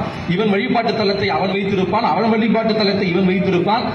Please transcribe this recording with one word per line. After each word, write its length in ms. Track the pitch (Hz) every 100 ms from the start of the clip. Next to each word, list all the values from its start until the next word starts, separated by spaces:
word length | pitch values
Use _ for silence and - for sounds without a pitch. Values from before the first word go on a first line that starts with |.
| - - -
இவன் 220 | 180 214
வழிபாட்டு 420 | 196 247 240 226
தலத்தை 360 | 214 196 202 196
அவன் 220 | - 190
வைத்திருப்பான், 400 | 196 196 196 175
அவன் 400 | 214 226 170 226
வழிபாட்டு 440 | 220 226 226 220
தலத்தை 280 | 214 196 -
இவன் 260 | 190 180 185
வைத்திருப்பான். 540 | 190 175 175 175 226 -